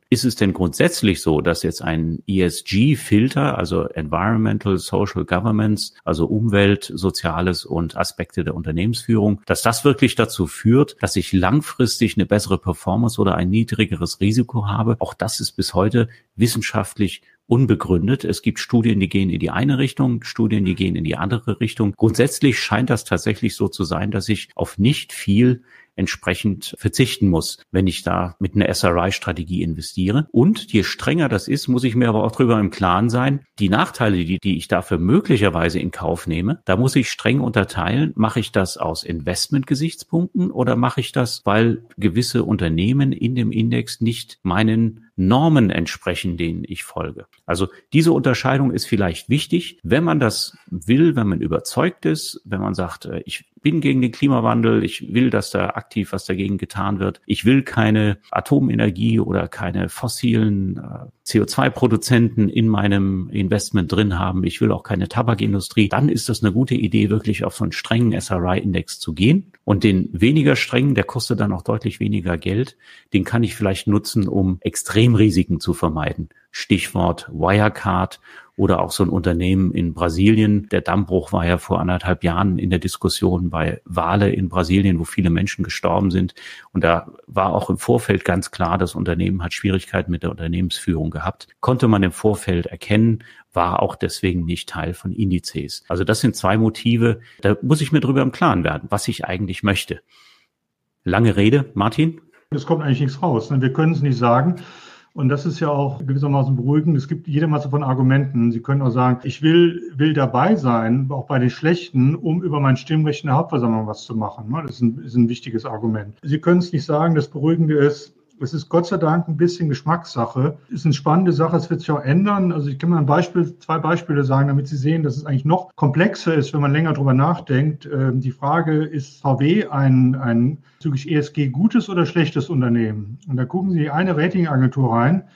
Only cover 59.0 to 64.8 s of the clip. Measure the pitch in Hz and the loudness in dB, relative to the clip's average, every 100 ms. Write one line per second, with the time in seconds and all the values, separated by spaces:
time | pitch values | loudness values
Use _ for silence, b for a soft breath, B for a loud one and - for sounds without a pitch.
59 | 113 113 - 92 85 - 92 95 90 - | 0 0 0 -2 -2 -6 -6 -4 -6 -6
60 | 123 - 123 117 107 101 95 92 - - | -8 -2 0 2 2 0 -2 -6 -10 -14
61 | - - - 110 - - 135 - 123 110 | -18 -18 -2 0 0 2 0 2 2 2
62 | - 120 117 113 101 - 110 104 101 101 | 2 4 4 2 2 2 2 2 2 2
63 | 98 95 90 104 95 104 - 101 80 92 | 2 -2 -4 -2 0 0 0 0 2 2
64 | 104 90 92 92 92 - 110 95 | 2 0 -2 0 -2 0 0 0